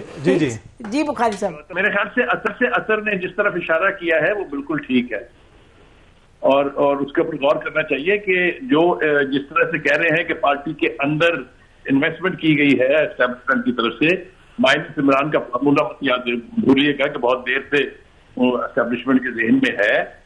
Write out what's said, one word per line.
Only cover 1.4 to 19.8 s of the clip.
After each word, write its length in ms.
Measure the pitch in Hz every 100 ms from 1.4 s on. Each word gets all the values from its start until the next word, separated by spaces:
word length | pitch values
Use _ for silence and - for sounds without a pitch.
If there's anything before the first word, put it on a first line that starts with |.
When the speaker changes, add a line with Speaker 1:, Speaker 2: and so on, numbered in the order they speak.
| 196 151 -
Speaker 3:
मेरे 140 | 180 202
ख्याल 200 | 202 214
से 140 | 247
असर 300 | - 175 220
से 140 | - 240
असर 360 | - - 214
ने 160 | 214 196
जिस 120 | 175
तरफ 240 | 208 202 175
इशारा 340 | 170 165 190
किया 260 | 190 170 160
है, 160 | 165
वो 120 | 208
बिल्कुल 340 | 160 143 139 151
ठीक 300 | - 127 120
है। 160 | 104 - - _ - _ _ - _ _ _ _ _
और, 260 | 131 139 139
और 280 | 135 143 139
उसके 240 | 139 170
ऊपर 160 | 160 147
गौर 220 | 139 156
करना 240 | 151 156
चाहिए 340 | 151 135 160 208
कि 420 | 202 180 175 -
जो, 320 | 127 147 175
अ, 280 | 175 156 143 135
जिस 120 | 139
तरह 240 | 139 160 160
से 120 | 165
कह 180 | 143 147
रहे 200 | 165 160
हैं 120 | 165
कि 60 |
पार्टी 380 | 156 143 143 160
के 140 | 147 165
अंदर 640 | - 143 151 170 156 - - _ _ -
investment 460 | 135 160 160 180 -
की 180 | 160
गई 300 | 147 143 123
है 200 | 131 151
establishment 600 | 147 - 123 120 - 254
की 80 | -
तरफ 200 | - 113 -
से, 340 | 156 180 - - - -
माइनस 340 | 127 147 160 156
इमरान 320 | 139 135 151
का 80 | 151
फार्मूला 460 | - 123 143 147
मत 120 | 151 -
याद 180 | 135 123 120 120 - 113
भूलिएगा 420 | 117 135 147 143 143
कि 120 | 143
बहुत 200 | 120 127
देर 320 | 123 131 -
से 80 | 143 123 - _ _ _ -
वो 260 | 127 120
establishment 560 | - - 117 120 131 127
के 100 | 123
जहन 300 | 113 113 131
में 120 | 123 98